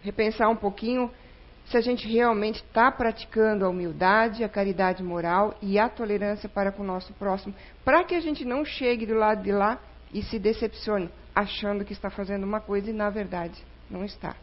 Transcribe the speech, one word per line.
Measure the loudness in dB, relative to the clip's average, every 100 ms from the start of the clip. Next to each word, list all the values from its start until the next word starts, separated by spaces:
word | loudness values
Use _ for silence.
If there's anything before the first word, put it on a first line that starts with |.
repensar | -6 0 0 4 2
um | 2
pouquinho | -2 -2 -2 0 -2 -6 -20 -20 -20 -20 0
se | 2
a |
gente | 2 -2 2
realmente | 4 4 2 0 -4 -2
tá | 4 4
praticando | 4 -2 -2 -4 2 4 4 0
a |
humildade, | 0 -4 0 4 4 4 0
a | -4
caridade | 0 -2 2 0 0
moral | -4 -2 2 2 2 0
e | 0 2
a | 2
tolerância | 0 -2 -2 -2 -4 -6
para | -2 -2
com | -2
o | -6
nosso | -6 -8 -6
próximo, | -2 -2 -4 -14 -16 -6
pra | 4 4 4
que | -2
a |
gente | -2 -4 -2
não | -2
chegue | -4 -2 0 0 0
do | 2
lado | 2 2
de | 0
lá | 2 2 0 -8 -20 -10
e | -8
se | -6 0
decepcione, | 0 0 -2 -6 -2 -2 -2 -10 -4 -2
achando | -2 -4 -4 -4
que | -4
está | -8 -8
fazendo | -8 -6 -4 -4
uma | -4
coisa | -2 -4 -2
e, |
na | -2 -2
verdade, | -2 -6 -6 -6 -10 -20 -20 -14
não | -10 -8
está. | -8 -12 -12